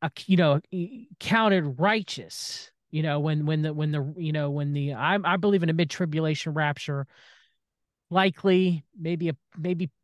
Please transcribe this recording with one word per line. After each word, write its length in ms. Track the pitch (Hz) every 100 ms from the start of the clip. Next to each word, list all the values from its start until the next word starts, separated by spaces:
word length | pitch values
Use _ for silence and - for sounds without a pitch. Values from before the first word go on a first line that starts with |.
a, 100 | 147 - -
you 120 | 185
know, 220 | 160 143 -
e-, 360 | 185 175 262 - -
counted 600 | - 226 220 190 147 127
righteous." 920 | 185 220 185 - 82 - - - - _ _
You 120 | 156
know, 160 | 156 147
when, 260 | 151 151 151
when 160 | 156
the, 120 | 156
when 180 | 151 151
the, 220 | 151 139 165
you 140 | 160
know, 180 | 151 143
when 220 | 143 143
the, 220 | 143 143
I, 240 | 139 147 202
I 140 | 175 180
believe 280 | 202 196
in 60 | 165
a 40 |
mid-tribulation 800 | 165 165 - 175 151 160 151 160
rapture, 540 | 151 147 143 - 139 135 _ - _ _ _ _ _ _ _ -
likely, 760 | 175 190 - 196 185 185 170 - 208
maybe 300 | 165 170 165
a, 80 | 139 _ -
maybe 320 | 170 175 170 _